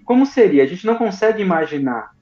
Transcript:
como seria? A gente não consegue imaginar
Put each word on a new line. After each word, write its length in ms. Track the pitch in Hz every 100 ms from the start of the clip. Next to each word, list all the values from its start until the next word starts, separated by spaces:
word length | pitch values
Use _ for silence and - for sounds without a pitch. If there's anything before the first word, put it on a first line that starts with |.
como 200 | - 247
seria? 380 | 269 269 202 143
A 40 | 135
gente 200 | 180 214
não 80 | 233
consegue 460 | 226 190 220 214
imaginar 680 | 190 165 156 147 135 117 - _